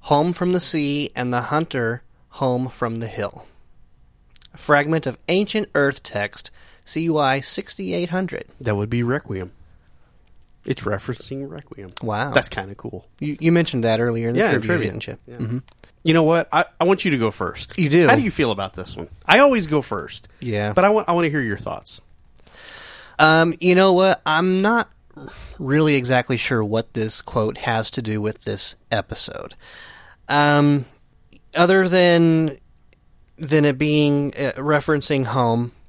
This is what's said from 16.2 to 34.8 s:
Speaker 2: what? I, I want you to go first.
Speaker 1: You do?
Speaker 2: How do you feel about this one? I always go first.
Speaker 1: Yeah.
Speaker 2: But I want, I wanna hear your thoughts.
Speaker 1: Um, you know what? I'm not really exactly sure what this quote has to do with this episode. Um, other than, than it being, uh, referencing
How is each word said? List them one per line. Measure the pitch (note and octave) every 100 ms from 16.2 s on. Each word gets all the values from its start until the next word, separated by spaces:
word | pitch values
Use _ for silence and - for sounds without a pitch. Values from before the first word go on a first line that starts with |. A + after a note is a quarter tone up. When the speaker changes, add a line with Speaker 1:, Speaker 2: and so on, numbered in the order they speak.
Speaker 2:
what? | D#3 E3 -
I, | D#3 - _
I |
want | E3+ G3 F#3+
you |
to | C#3
go | A2+
first. | - F2 - - -
Speaker 1:
You | D#3+
do? | D#3+ D#3+
Speaker 2:
How | -
do |
you | A2
feel | - C3
about | G2 G2
this | - F#2
one? | - E2+ -
I | - G3+
always | C#4+ B3 D#3
go | D3+
first. | - G2+ - - - -
Speaker 1:
Yeah. | B2 G#2 G#2
Speaker 2:
But | G#2
I | F#3+
want, | G#3+ -
I |
wanna | F3 E3+
hear | D3
your | A#2+ G2
thoughts. | - F#2 - - _ - - - - - - - - - - -
Speaker 1:
Um, | D#3 D#3+ E3+ D#3
you | F3+
know | F3+ F#3+
what? | F3+ F#3+ F3 -
I'm | D#3 F#3 F#3
not | G3+ A#3 - _ _ - C3+ - - -
really | C#3 C#3+ D#3
exactly | C#3 B2 B2+ B2 A#2+
sure | - B2
what | G#2 A2+ -
this | - A2 -
quote | - A#2+ G#2+ -
has | - A2+ A2
to | -
do | A2 G#2+
with | G#2+ G#2+
this | - G#2 - - _
episode. | A2 - - - - - - - - - - - - -
Um, | C#3+ D3 D3 D3 C#3+ C3 _ _ _ _ - _
other | - F3 F#3+ F#3
than, | F#3 F3 E3+ E3 D#3+ D#3+ C3+ _ _ _ _ _ _ _ -
than | D3+ D3+
it | D3 C3
being, | D3+ D3+ D3 C#3+ C#3+ -
uh, | C#3 -
referencing | C#3+ D3